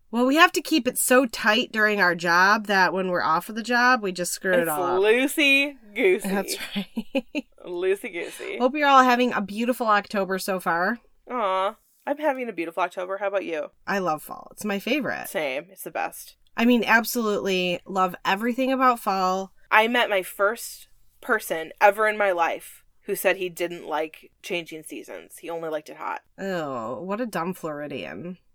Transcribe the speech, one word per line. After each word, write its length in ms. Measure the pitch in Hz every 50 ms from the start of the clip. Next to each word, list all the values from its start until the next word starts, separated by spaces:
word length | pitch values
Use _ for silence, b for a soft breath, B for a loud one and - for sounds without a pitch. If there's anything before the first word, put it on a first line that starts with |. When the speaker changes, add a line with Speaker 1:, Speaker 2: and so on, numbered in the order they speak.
| _ _
Speaker 1:
Well, 140 | - 233 247
we 120 | 262 269 320
have 160 | 349 370 -
to 80 | 370
keep 260 | - - 311 311 226 247
it 100 | - -
so 280 | - - 254 254 277
tight 480 | 233 - - - 226 214 233 247 - -
during 260 | 226 214 214 208 202
our 160 | 190 180 170
job 520 | 170 165 180 170 175 185 196 214 226 214 208
that 260 | 208 190 185 175 156
when 160 | 190 185 185
we're 120 | 180 170
off 280 | - - 156 170 - -
of 60 | 214
the 80 | 226 214
job, 380 | 220 247 240 247 247 254 240
we 120 | 208 196 180
just 180 | 175 175 175
screw 220 | - - - 190 180
it 60 | 175
Speaker 2:
It's 80 | 170 165
Speaker 1:
all 120 | 151 151
up. 200 | 180 170 180 185
Speaker 2:
loosey-goosey. 1300 | 196 214 226 247 262 277 - - 294 277 277 277 277 294 285 - - 208 202 214 247 190 185 214 - 196
Speaker 1:
That's 260 | 190 196 196 - - - - - -
right. 720 | 202 190 - - - 220 - - 269 - - - 302 - _ _
<laughs> 120 | - -
Speaker 2:
Loosey-goosey. 920 | 170 180 175 185 190 196 196 - 233 175 170 165 - 165 - 120 127 135 226
Speaker 1:
Hope 180 | 240 262 269 302
you're 100 | 294 285
all 160 | 277 262 254
having 300 | 254 240 240 254 240 127
a 80 | -
beautiful 460 | 202 190 196 214 233 240 247 - 247 220
October 520 | 208 202 196 - - 208 196 180 190 185
so 220 | - - 190 185
far. 380 | - 185 165 170 180 196 233 233 _ _ _ _ _ -
Speaker 2:
Aw. 460 | 247 247 220 190 190 - 285 - 320 - _ _ _ _ _
I'm 120 | - 285 294
having 300 | 302 311 262 262 247 233
a 60 | 202
beautiful 280 | 165 165 165 165 196
October. 360 | 180 180 - 196 185 180 190 196
How 100 | 208 196
about 160 | 202 196 180
you? 280 | - 165 151 - - _ _ _
Speaker 1:
I 140 | - 190 196
love 240 | 185 175 202 202 -
fall. 240 | - - - - -
It's 120 | - - -
my 160 | 214 196 202
favorite. 480 | - 220 254 302 240 147 95 67 - -
Speaker 2:
Same. 380 | - 190 156 139 127 139 165 185
It's 140 | - - -
the 80 | -
best. 460 | - - 85 - - - - - - _ _ _ _
Speaker 1:
I 80 | - 233
mean, 220 | 240 247 240 202
absolutely 960 | - 220 226 220 - - 240 233 214 208 196 - 196 190 185 180 180 175 - -
love 300 | - 190 190 185 185 175 - -
everything 480 | - 190 196 226 240 240 254 262 254
about 300 | 269 262 262 254 240 233
fall. 500 | - 214 190 190 185 185 185 190 190 190 _ - - -
Speaker 2:
I 200 | - 214 220 226
met 200 | 240 247 233 190
my 140 | 208 190 180
first 640 | - - - 196 202 233 233 - - - - - - _ _ _ _ _ _
person 520 | - - 240 214 - - 180 160 160 156 - -
ever 260 | - 208 196 214 220 214
in 80 | 208
my 160 | 214 208 196
life 520 | 185 170 165 156 107 - - - - - _ _ _ _
who 140 | _ - 202
said 200 | - - 196 180 190
he 120 | 190 180
didn't 380 | 170 165 175 170 175 170 - 160
like 440 | 156 151 160 156 - - - - _ _ -
changing 400 | - 190 175 165 156 156 156 156
seasons. 560 | - 151 117 - - 110 90 82 - - -
He 100 | - 160
only 180 | 170 170 165 160
liked 220 | 156 151 156 -
it 80 | 151 156
hot. 240 | - - 87 - - _ _ -
Speaker 1:
Oh, 640 | 190 190 190 175 156 143 135 123 113 113 127 110
what 180 | 170 185 202 208
a 60 | 254
dumb 300 | 226 - 175 160 180 180
Floridian. 840 | - - 165 151 147 147 143 147 123 85 67 76 90 147 175 185 - _ _